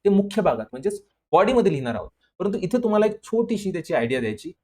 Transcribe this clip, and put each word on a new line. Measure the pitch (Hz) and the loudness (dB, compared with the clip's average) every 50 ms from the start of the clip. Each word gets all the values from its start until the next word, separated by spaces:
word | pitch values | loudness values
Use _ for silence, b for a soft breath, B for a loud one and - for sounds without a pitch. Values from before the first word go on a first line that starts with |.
| - | 2
ते | 202 | 4
मुख्य | 196 196 202 202 - 220 | 4 4 2 2 -2 0
भागात | 185 170 123 110 107 - | 0 0 0 0 -4 -10
म्हणजेच | - 131 139 202 202 - - _ _ _ _ _ | -12 -8 -6 -6 -6 -6 -12 _ _ _ _ _
बॉडीमध्ये | - 165 - 214 262 240 196 196 | 2 4 4 4 4 4 2 2
लिहिणार | - 139 127 117 113 | 0 0 -2 -4 -6
आहोत, | 92 85 - - _ _ _ _ - | -6 -8 -12 -16 _ _ _ _ -6
परंतु | 180 202 202 214 | -4 -4 -2 -4
इथे | 185 175 - 240 | -2 -2 0 0
तुम्हाला | 240 220 214 208 214 | 0 2 2 4 2
एक | 214 214 - | 2 0 -4
छोटीशी | - - - 226 233 233 226 196 202 190 | -6 -2 -2 -2 0 0 -2 -4 -4 -4
त्याची | 185 170 156 - 165 | -6 -6 -4 -2 -2
आयडिया | 131 117 117 131 127 | 0 0 0 0 -2
द्यायची | 120 107 107 104 - - - _ | -2 -4 -6 -8 -10 -16 -18 _